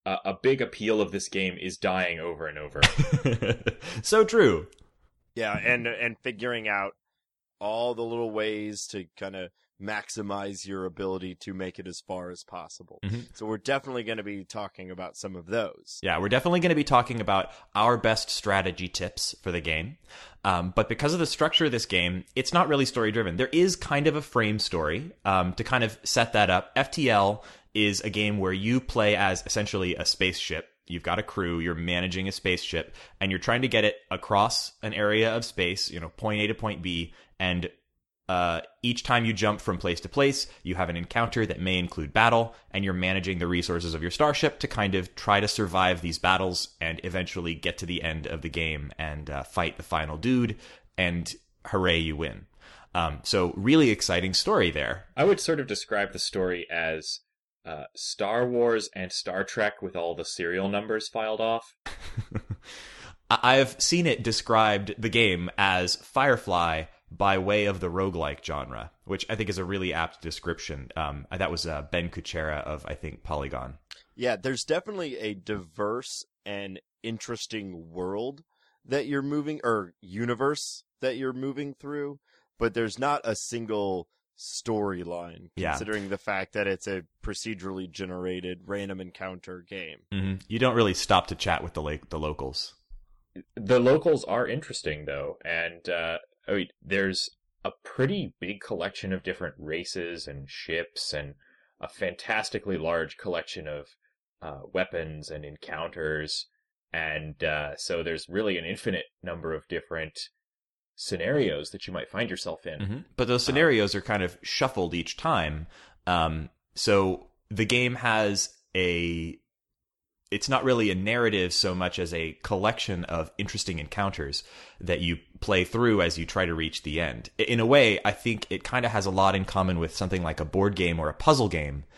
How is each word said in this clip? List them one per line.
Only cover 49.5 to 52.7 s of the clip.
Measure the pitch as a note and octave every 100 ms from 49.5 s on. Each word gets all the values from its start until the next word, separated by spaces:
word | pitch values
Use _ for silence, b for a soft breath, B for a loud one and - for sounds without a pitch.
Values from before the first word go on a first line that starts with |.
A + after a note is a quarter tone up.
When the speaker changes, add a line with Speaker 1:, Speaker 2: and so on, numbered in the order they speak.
| - E2+ -
Speaker 2:
the |
final | - E2 D#2 D#2
dude, | A2+ B2+ A#2+ C3+ B B B -
and | F2+ F2 E2 - _ _ -
hooray, | F#2+ F2+ E2+
you | E2 D2+
win. | D#2+ G1+ - B B